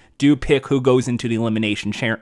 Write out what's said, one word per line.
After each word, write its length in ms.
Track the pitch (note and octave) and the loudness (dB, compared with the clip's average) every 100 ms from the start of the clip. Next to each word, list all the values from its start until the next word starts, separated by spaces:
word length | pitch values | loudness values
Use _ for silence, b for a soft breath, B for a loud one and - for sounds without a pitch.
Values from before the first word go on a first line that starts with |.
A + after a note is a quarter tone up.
| _ _ | _ _
do 180 | C#3+ C#3+ | 2 2
pick 320 | - C#3 - | 2 0 0
who 120 | C#3 | 0
goes 280 | B2+ B2+ B2+ | 4 2 2
into 180 | A#2+ A#2+ | -4 -2
the 80 | |
elimination 560 | A2+ A2+ A2 G#2+ G2+ G#2 | -2 0 0 -2 -2 -6
cha-, 280 | G#2+ A#2+ A2 | -6 -4 -6